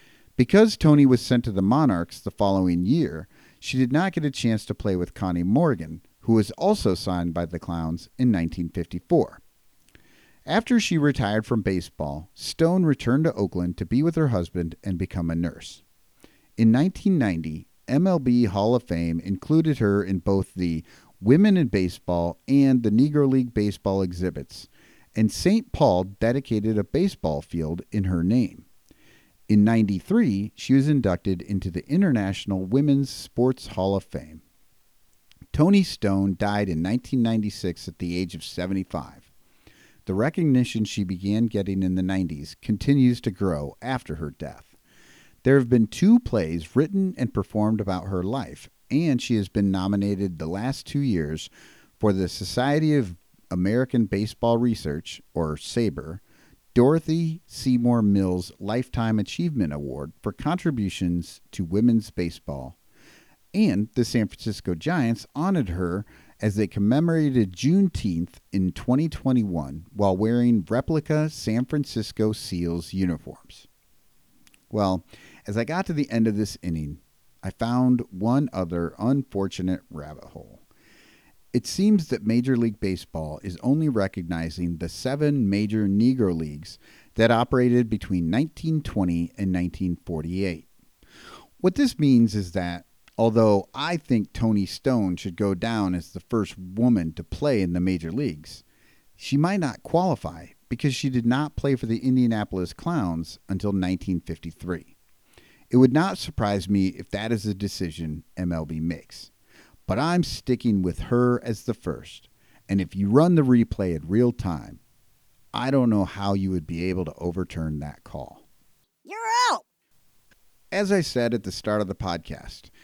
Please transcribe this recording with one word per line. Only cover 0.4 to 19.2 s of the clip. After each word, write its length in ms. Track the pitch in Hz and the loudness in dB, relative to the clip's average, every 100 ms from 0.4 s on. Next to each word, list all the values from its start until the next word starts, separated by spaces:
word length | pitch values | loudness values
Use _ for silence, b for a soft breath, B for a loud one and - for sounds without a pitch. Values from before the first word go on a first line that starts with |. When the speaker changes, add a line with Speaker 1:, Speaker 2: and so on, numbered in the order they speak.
| 123 196 220 - | 4 6 6 4
Speaker 1:
Toni 300 | 160 147 139 | 6 8 8
was 160 | 123 | 6
sent 240 | - 123 120 | 4 0 0
to 60 | |
the 100 | 98 | 0
Monarchs 580 | 95 131 151 90 85 - | 2 4 4 0 -4 -8
the 120 | - | -12
following 540 | - 101 95 92 87 92 | -2 0 2 2 2 2
year, 420 | 156 117 78 82 b b b | 0 0 -4 -12 b b b
she 180 | - 131 | -8 -2
did 140 | 127 | 0
not 220 | 139 190 | 2 0
get 120 | 175 151 | -2 -4
a 60 | |
chance 340 | 131 120 110 - | -2 0 0 -4
to 100 | 104 | -6
play 200 | 107 92 | -2 -2
with 200 | 87 - | -2 -4
Connie 280 | 95 87 | -2 0
Morgan, 580 | 87 117 170 101 78 80 - _ | 0 2 2 0 -6 -12 -18 _
who 120 | - | 2
was 180 | 113 98 | 2 2
also 420 | - 175 208 - | -2 0 2 0
signed 400 | 90 - 90 87 | 0 -2 -2 -2
by 120 | 82 87 | -4 -4
the 140 | 85 | -6
Clowns 500 | - 85 82 85 - - | -8 -6 -4 -6 -10 -2
in 140 | 123 | 0
nineteen 380 | 101 82 - 85 | 2 0 -4 -6
fifty-four. 720 | - 82 90 - 170 110 - _ _ _ _ _ b b b b b - | -6 -8 -10 0 0 0 -4 _ _ _ _ _ b b b b b -2
After 340 | 143 226 240 | -2 2 2
she 180 | - 165 | 2 2
retired 480 | 147 135 107 107 107 | 2 2 0 -2 0
from 160 | 117 | -2
baseball, 680 | 98 92 - - 76 71 80 | 0 -2 -4 -8 -8 -6 -12
Stone 520 | - - - 165 185 170 | -14 -14 0 2 4 2
returned 400 | 139 120 131 160 | 0 0 2 2
to 80 | |
Oakland 440 | - 98 92 87 87 | 0 -2 -2 -4 -4
to 80 | 92 | -2
be 160 | 117 | 0
with 140 | 160 160 | 0 0
her 140 | 156 | 0
husband 460 | 107 85 87 85 78 | 0 -2 -4 -6 -6
and 160 | - 90 | -6 -4
become 320 | 90 - 85 | -4 -4 -4
a 60 | 82 | -2
nurse. 460 | 85 - - - _ _ _ _ b b b - | -4 -6 -18 -20 _ _ _ _ b b b 2
In 160 | 113 | 4
nineteen 460 | 117 170 - 208 180 | 4 2 0 0 2
ninety, 500 | 113 82 78 78 - _ - | 2 -2 -4 -8 -14 _ -2
M 180 | 135 185 | 2 2
L 140 | 175 | 2
B 260 | 131 123 117 | 2 4 4
Hall 300 | 101 107 123 | 2 2 2
of 80 | |
Fame 360 | - 85 85 | 0 -2 -2
included 600 | 82 | -2